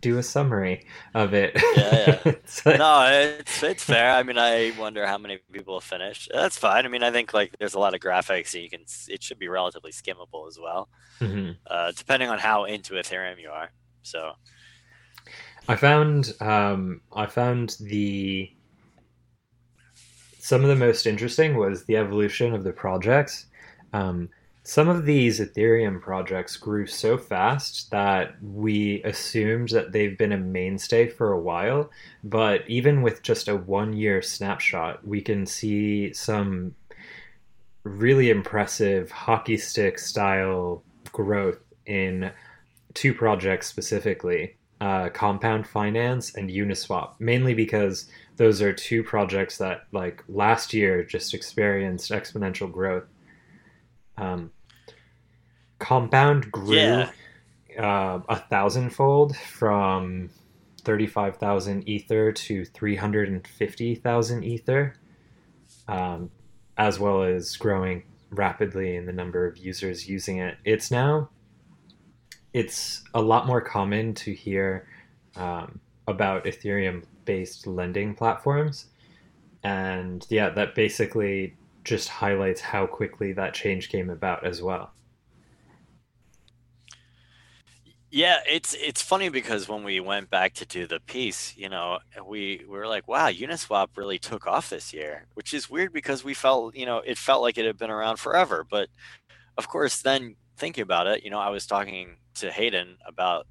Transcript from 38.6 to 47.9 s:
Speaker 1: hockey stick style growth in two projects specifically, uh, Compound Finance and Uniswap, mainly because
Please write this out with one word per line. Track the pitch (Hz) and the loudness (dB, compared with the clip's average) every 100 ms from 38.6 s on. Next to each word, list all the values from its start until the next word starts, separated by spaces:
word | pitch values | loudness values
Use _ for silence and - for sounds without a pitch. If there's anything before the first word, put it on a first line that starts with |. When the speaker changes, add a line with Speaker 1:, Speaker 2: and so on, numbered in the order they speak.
| 101 - 101 98 92 | -2 2 2 2 -2
Speaker 1:
hockey | - - 110 - 107 | -8 0 0 2 -2
stick | - - 101 - | -2 0 0 0
style | - - 101 95 95 92 90 87 _ _ - | -6 -2 2 2 0 0 -2 -6 _ _ -16
growth | - 101 104 98 87 _ _ - | -4 0 2 0 -2 _ _ -6
in | 101 95 92 92 - - - _ _ _ | -2 -2 -2 -6 -8 -20 -20 _ _ _
two | - 135 | 0 0
projects | 120 113 101 95 95 - | 4 2 4 2 -2 -4
specifically, | - - 101 107 92 87 87 90 _ _ _ | -8 -4 -2 -2 -2 0 -2 -2 _ _ _
uh, | 101 95 92 | -2 0 -2
Compound | - 107 98 113 110 107 | 0 0 2 0 0 -2
Finance | 110 104 110 120 127 123 - | -2 0 0 0 -2 -6 -8
and | 98 | -6
Uniswap, | 92 101 95 - 92 78 - | -2 -2 -4 -4 -4 -6 -6
mainly | 113 123 127 113 | 0 2 2 2
because | 110 107 101 | 2 2 0